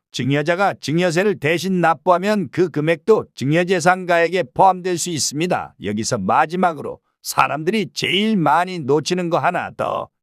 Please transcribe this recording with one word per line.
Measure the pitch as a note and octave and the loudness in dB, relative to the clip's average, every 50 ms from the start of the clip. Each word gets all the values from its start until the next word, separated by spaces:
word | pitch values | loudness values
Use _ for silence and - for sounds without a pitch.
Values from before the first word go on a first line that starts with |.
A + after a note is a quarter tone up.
| _ _ | _ _
증여자가 | - - B2+ C3 C#3 D3 D3+ D3+ F3 F3 G3+ F#3+ C3+ - | -8 -4 -2 0 0 0 0 0 0 0 0 -2 -2 -4
증여세를 | - - C#3+ E3+ F3+ F#3 D3+ E3+ G3 G#3+ F#3+ - | -4 -2 0 0 0 0 2 2 0 0 0 0
대신 | - D3 E3+ E3+ E3 F#3+ F#3+ F3+ | 0 0 0 0 0 -2 0 2
납부하면 | E3+ D#3+ E3 D#3+ - F3+ F3+ F3 F3+ G#3 G#3+ G#3 F3+ B2 | 2 2 2 2 2 2 2 2 2 0 0 -2 -2 -4
그 | - - F3+ F3 | -2 -2 -2 0
금액도 | - D3+ D3 D#3 E3+ D#3+ _ - A3 G#3+ A#2 - _ | -2 -2 0 0 0 0 _ 2 2 2 2 -2 _
증여재산 | - B2 C3+ D3+ E3 F3+ F3 F#3+ F3+ D3 F3+ F#3 F#3 F#3 | -6 -2 0 0 0 2 0 0 2 4 2 2 2 2
가액에 | E3+ F3 E3+ E3+ E3 F3 F#3 E3 B2 - | 0 2 2 2 2 0 -2 -4 -2 0
포함될 | - F3+ F#3+ F#3 F#3 F3 F#3 F3+ E3 | 2 4 4 4 2 -2 -4 -4 -4
수 | - F3+ | -4 -4
있습니다. | F3 C#3 - - - D3 E3 F3+ E3 A2 E2 C#2+ - - - | -4 -4 -4 -4 -4 -4 -2 -2 -2 -4 -4 -8 -12 -10 -8
여기서 | F#2 G#2+ G#2+ A2 - C3+ A#2 | -6 -4 -4 -4 -4 -4 -4
마지막으로 | F#2 F#2+ A2+ C3+ D#3 D#3+ E3 F3+ F#3 F3+ E3 C#3 - G#2+ - - _ _ _ _ - | -2 0 2 2 2 0 0 0 -2 -2 -2 -4 -8 -12 -12 -14 _ _ _ _ -14
사람들이 | - - - C#3 C3 C3+ D3 D#3 E3 G#3+ A3+ F#3+ B2+ - | -4 0 0 2 2 0 -2 -2 0 0 0 0 -2 -4
제일 | - - E3 D#3+ F#3 G#3 A3 A3+ G3 | -6 -4 -2 0 0 2 2 2 2
많이 | D#3+ D3 D3 E3 F3 F#3 F#3 F3 | 2 4 4 2 2 0 -4 -6
놓치는 | C#3+ A#2+ C#3 D#3 D3 - F3+ F3+ F3+ E3+ | -2 0 0 0 0 0 -2 -2 -2 -2
거 | E3 | 0
하나 | D#3 C3+ D#3+ F3+ D#3+ A#2 - A#2 | 0 0 0 0 -2 -4 -6 -6
더, | - - - G2+ - - - _ _ | -6 -4 -4 -4 -6 -6 -10 _ _